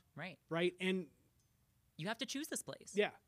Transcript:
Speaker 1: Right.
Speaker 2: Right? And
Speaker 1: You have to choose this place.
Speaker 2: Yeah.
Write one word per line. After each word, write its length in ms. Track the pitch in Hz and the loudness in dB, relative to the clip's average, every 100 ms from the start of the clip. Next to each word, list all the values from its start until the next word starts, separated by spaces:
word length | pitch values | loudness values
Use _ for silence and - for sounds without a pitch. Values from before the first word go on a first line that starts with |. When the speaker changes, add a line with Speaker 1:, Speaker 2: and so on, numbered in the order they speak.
| _ - | _ -10
Speaker 1:
Right. 220 | 175 160 - | -8 -10 -2
Speaker 2:
Right? 240 | 160 180 180 | 2 4 4
And 280 | 190 190 156 - _ _ _ _ _ _ _ - | 2 2 0 -10 _ _ _ _ _ _ _ -6
Speaker 1:
You 100 | 160 | -4
have 100 | 233 | -2
to 60 | 262 | -4
choose 220 | 277 311 | -4 -4
this 160 | 214 | -4
place. 280 | - - - | -6 -10 -2
Speaker 2:
Yeah. 180 | 190 196 - | 2 2 0